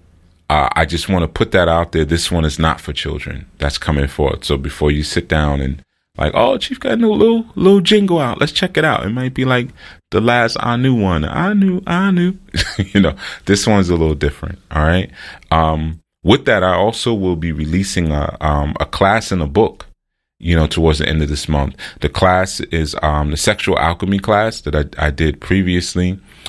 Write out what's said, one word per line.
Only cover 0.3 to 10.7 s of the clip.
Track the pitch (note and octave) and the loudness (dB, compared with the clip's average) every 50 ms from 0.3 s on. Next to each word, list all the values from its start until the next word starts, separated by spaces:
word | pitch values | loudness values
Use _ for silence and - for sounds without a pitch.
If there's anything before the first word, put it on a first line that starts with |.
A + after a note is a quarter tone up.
| _ _ _ - | _ _ _ 0
uh, | D2+ D2+ C#2 - | 0 2 2 0
I | - D#2+ E2+ | 0 0 0
just | - E2+ D#2+ - - | 0 -2 -4 -2 0
wanna | F#2+ F2+ E2 D#2 | 0 0 0 -2
put | - - A2 - | -2 -2 -2 2
that | - F#2 E2+ E2 | 2 2 2 4
out | E2 E2+ E2+ - | 2 0 0 0
there. | - E2 D#2 | -2 -2 0
This | D2 E2+ E2 - - | 0 0 -2 -2 -2
one | F2 E2+ D#2+ | 0 0 0
is | D2+ C#2+ D#2+ | 0 0 0
not | D#2+ D#2+ - - | 0 0 0 -2
for | - - | -6 -10
children. | C#2+ - - C#2+ C#2+ - - D2 C#2+ C2+ - - _ - | -8 -8 -8 -8 -8 -8 -8 -10 -12 -12 -14 -14 _ -6
That's | - C#2+ - - | -4 -4 -4 -4
coming | - - D2+ C#2+ C#2 | -2 -2 0 0 0
forth. | C#2 - - D2 C2+ - - - | -2 -2 0 0 0 -2 -2 -4
So | - D2 | -4 -4
before | C2+ C2+ - - - D2+ D2+ | -2 -4 -6 -4 0 0 0
you | D2 D2 | 2 0
sit | D2+ - - F2 - - | -2 -2 -4 -4 -2 0
down | E2 D#2 D2+ D2 C#2+ C#2+ | 0 0 0 0 0 -2
and, | C2+ C2+ C2+ C2 - _ _ _ _ _ - | -2 -4 -6 -8 -12 _ _ _ _ _ -6
like, | - - - - | -4 -2 0 2
"Oh, | - - - C4+ | 2 2 2 2
Chief | - - - C4 - | 0 -4 -8 -8 -6
got | - - | -2 -2
a | A3+ | 0
new | A#3 A#3 G#3+ | 2 2 2
little, | G#3+ - G#3+ A3+ A#3 A3+ A3+ - - | 4 4 4 4 4 2 -2 -4 -2
little | F#3 F3+ F#3+ G3+ G3 | 2 4 6 6 6
jingle | E3+ - G#3 G#3 G3+ F3+ F3 D#3+ | 6 4 4 4 4 2 2 0
out. | C3+ A#2+ - - | 0 -2 -2 -2
Let's | - D#3 | -2 -2
check | - - G3 F3+ - | -2 -2 -4 -2 0
it | D#3 D#3 | 0 0
out." | D#3 A2+ - - | 2 0 0 -2
It | G2 | -4
might | A#2 B2+ B2+ C3 C3 | -4 -2 -4 -4 -2
be, | C3+ B2+ | -2 0
like, | C3 B2+ B2 A#2+ A#2 - - - - - - _ - | 2 2 0 0 -4 -10 -18 -20 -20 -20 -20 _ -2
the | - G#2+ | 0 2
last | A2 A#2+ B2 A#2+ A#2 A2+ - | 2 4 4 4 2 2 0
Anu | - - A#2+ | -2 -2 -2